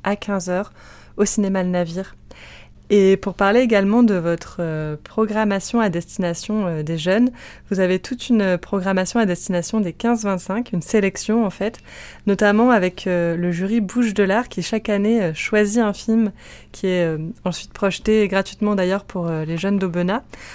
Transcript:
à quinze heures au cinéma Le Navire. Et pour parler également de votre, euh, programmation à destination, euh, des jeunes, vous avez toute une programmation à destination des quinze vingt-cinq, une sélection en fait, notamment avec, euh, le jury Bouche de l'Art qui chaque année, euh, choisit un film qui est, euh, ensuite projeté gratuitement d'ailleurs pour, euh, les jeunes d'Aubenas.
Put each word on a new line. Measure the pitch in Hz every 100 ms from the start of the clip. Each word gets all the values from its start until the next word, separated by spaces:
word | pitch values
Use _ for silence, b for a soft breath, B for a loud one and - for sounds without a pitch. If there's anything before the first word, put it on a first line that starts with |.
| -
à | 202
quinze | - 196 175
heures | 180 208 B B B B -
au | 208
cinéma | - 196 190
Le | 180
Navire. | 180 170 175 190 - - B B B B - -
Et | 202 190 190
pour | 202
parler | - 196 226
également | 254 208 202 226
de | 233
votre, | 190 165 170 - -
euh, | 165 156 151 151
programmation | - - 220 208 208 196 - 233
à | 214
destination, | 170 170 - 180 170 - 214 185
euh, | 160
des | 151 165
jeunes, | 170 202 247 247 B B -
vous | 190
avez | 180 185
toute | - 247 -
une | 226 196 175
programmation | - 202 185 185 185 240
à | 208
destination | 175 - 180 170 226
des | 190
quinze | 160 233 233
vingt-cinq, | 208 185 - 202 240
une | 175
sélection | - 220 196 - - 220 131
en |
fait, | - 202 233 B B B B -
notamment | 196 208 208 247
avec, | 226 180 180 190
euh, | 175 170 165
le | 175
jury | 170 196 226
Bouche | 196 240 233
de | 202
l'Art | 190 208 247
qui | -
chaque | 170 220 220
année, | 202 208 233
euh, | 180
choisit | 156 - 214 208 220
un | 220
film | 202 - 226 214 B B B B
qui | - 190
est, | 180 170
euh, | 156 160 -
ensuite | 185 170 -
projeté | - 196 - - 214 202
gratuitement | 196 190 - 208 202
d'ailleurs | 180 196 202
pour, | 185 170
euh, | 160 156
les | 165
jeunes | 190 202
d'Aubenas. | 185 170 180 226 - B B